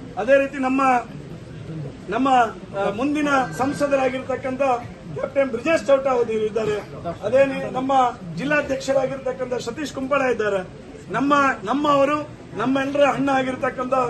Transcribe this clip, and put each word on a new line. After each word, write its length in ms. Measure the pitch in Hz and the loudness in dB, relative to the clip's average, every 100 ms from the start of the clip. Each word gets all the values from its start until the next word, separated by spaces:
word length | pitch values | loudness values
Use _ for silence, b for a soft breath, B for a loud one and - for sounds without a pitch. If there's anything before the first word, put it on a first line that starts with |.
| - - | -12 -4
ಅದೇ 200 | 220 277 | 4 4
ರೀತಿ 200 | 277 277 | 4 -2
ನಮ್ಮ, 240 | 262 262 269 247 226 - - - - - - 160 143 - - | 0 2 4 2 0 -12 -14 -16 -16 -14 -12 -10 -10 -12 -6
ನಮ್ಮ, 200 | 214 269 254 226 - - 196 | 0 4 4 4 -2 -10 -4
ಆ, 120 | 202 | -2
ಮುಂದಿನ 380 | 202 277 294 294 277 254 - | 0 -2 0 2 2 0 0
ಸಂಸದರಾಗಿರ್ತಕ್ಕಂಥ 1040 | 233 - 285 269 262 262 254 254 262 254 269 240 - - - | -2 0 2 2 2 -2 -4 -4 -4 0 0 0 -2 -14 -12
ಕ್ಯಾಪ್ಟನ್ 380 | 156 277 277 269 | -8 -4 0 0
ಬ್ರಿಜೇಶ್ 380 | 226 302 330 - | 0 2 2 4
ಚೌಟ 200 | 269 269 | 4 4
ಅವರು 260 | 247 226 | 2 2
ಇದ್ದಾರೆ, 440 | 220 214 220 214 208 - - 170 165 | 0 0 0 -2 -2 -4 -10 -8 -4
ಅದೇ 220 | 190 254 277 | 2 4 4
ನೀ-, 280 | 269 269 | 2 -4
ನಮ್ಮ 180 | 247 262 269 247 233 180 165 | -2 2 4 4 0 -10 -4
ಜಿಲ್ಲಾಧ್ಯಕ್ಷರಾಗಿರ್ತಕ್ಕಂಥ 1160 | 262 302 269 262 - 269 262 262 254 247 247 | 0 2 2 -2 0 2 0 -2 -6 -6 -4
ಸತೀಶ್ 400 | 240 226 269 294 | -6 -6 -6 -6
ಕುಂಪಳ 280 | - 262 277 | -6 -2 0
ಇದ್ದಾರೆ, 460 | 262 220 214 196 180 - - - - | 2 0 0 0 -4 -12 -18 -16 -6
ನಮ್ಮ, 220 | 208 277 285 277 233 | -2 2 4 4 0
ನಮ್ಮವರು, 800 | 196 262 294 285 277 302 294 - - 185 | -2 0 2 4 4 2 -4 -12 -12 -4
ನಮ್ಮೆಲ್ಲರ 460 | 240 269 269 285 | 0 0 0 2
ಅಣ್ಣ 260 | 285 233 277 | 2 2 2
ಆಗಿರ್ತಕ್ಕಂಥ 640 | 269 262 254 262 254 254 262 240 | 2 0 -2 -4 -4 -2 0 0